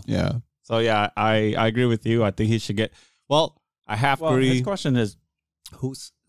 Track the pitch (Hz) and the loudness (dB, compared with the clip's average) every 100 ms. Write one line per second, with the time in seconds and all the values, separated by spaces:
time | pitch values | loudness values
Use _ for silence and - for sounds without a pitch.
0 | 107 98 90 120 - _ - 113 113 107 | -2 -2 -2 -4 -8 _ -4 0 2 2
1 | 104 - 110 110 107 107 113 117 123 113 | 0 0 2 2 2 0 0 0 0 0
2 | 113 117 107 95 110 113 - 101 107 - | 0 0 0 0 0 0 -2 -4 -4 -6
3 | _ _ - 147 160 _ _ _ - 107 | _ _ 0 0 0 _ _ _ -8 -2
4 | 139 139 160 131 131 127 127 196 147 123 | 0 0 0 2 2 2 0 -4 0 0
5 | 104 - _ _ _ _ - - 131 135 | 0 -4 _ _ _ _ -20 -10 -10 -10
6 | - _ | -18 _